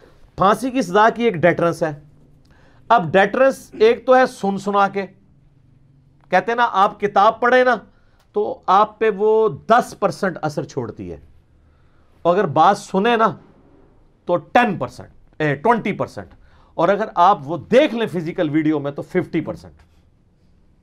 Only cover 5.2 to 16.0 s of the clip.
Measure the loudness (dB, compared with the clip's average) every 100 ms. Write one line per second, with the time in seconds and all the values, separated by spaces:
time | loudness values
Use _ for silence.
5.2 | _ _ _ _ _ _ _ _ _ _
6.2 | _ -2 0 0 0 2 0 0 -2 2
7.2 | 2 2 2 2 2 0 -6 _ _ _
8.2 | _ -6 -6 -6 2 2 2 0 -2 0
9.2 | 2 2 0 -2 0 2 2 -4 -6 -4
10.2 | -6 -6 -8 -8 -8 -10 -10 -12 -14 -14
11.2 | -18 -20 _ _ _ _ _ _ _ _
12.2 | 0 0 0 2 2 2 -2 -2 0 2
13.2 | 0 -2 -14 _ _ _ _ _ _ _
14.2 | -6 -4 -4 -4 -4 -6 -10 -14 -20 -20
15.2 | _ -8 -6 -4 -4 -4 -6 -8